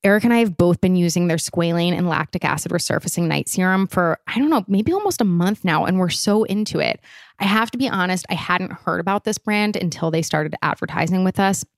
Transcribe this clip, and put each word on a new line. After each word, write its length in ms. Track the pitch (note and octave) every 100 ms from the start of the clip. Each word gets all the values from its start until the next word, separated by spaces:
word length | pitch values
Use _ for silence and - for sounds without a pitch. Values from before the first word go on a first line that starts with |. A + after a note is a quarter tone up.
Eric 220 | G3+ G#3
and 80 | A#3
I 60 | A#3
have 180 | A3+ E3+
both 240 | F3 F3
been 160 | F#3 F#3
using 300 | F3 E3+ F3
their 100 | D#3+
squalane 560 | - - E3+ E3+ E3+
and 160 | F3+ F3+
lactic 360 | D#3 D#3+ -
acid 280 | D3 D3+ -
resurfacing 520 | E3+ - - - - E3+
night 220 | D3 -
serum 380 | - F#3 F#3+ G3
for, 320 | - F3 D#3 -
I 120 | A3+
don't 100 | D4
know, 160 | D4 F#3+
maybe 260 | G3 A3
almost 280 | F#4 G#4 -
a 40 |
month 400 | G3 E3+ F3+ G#3+
now, 200 | F#3 D#3
and 140 | - F#3
we're 100 | F3+
so 360 | - - G#3
into 340 | A3 G3+ G#3 D#3
it. 220 | - - - - - _
I 40 |
have 260 | G3 G#3+ A3+
to 60 | B3
be 100 | C4
honest, 360 | G3 F3+ F#3 -
I 40 |
hadn't 380 | E3+ - F3+ F#3
heard 280 | - - F3
about 240 | E3+ G3+
this 120 | A3 G3
brand 380 | - G#3 G#3 G3+
until 340 | F3+ - E3
they 120 | D#3+
started 320 | E3 D#3 D3+ -
advertising 640 | D#3+ - - D#3+ E3 F#3
with 140 | F#3 -
us. 260 | G3 G3 -